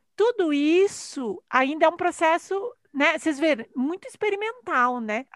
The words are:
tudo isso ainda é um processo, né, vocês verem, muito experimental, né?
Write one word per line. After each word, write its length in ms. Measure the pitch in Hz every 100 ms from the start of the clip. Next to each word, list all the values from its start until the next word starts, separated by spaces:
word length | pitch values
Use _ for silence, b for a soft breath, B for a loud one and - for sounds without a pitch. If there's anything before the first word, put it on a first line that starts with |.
| b -
tudo 360 | 440 480 339
isso 880 | 285 294 349 392 - - 285 233 185 -
ainda 380 | 254 269 311 320
é 20 |
um 80 | 349
processo, 580 | 359 - 320 339 - 392 453 - _
né, 240 | 277 302 311
vocês 200 | 320 269
verem, 280 | 311 240 226 294
muito 300 | 262 370 508
experimental, 920 | - 415 392 427 494 440 285 247 247
né? 260 | 220 214 269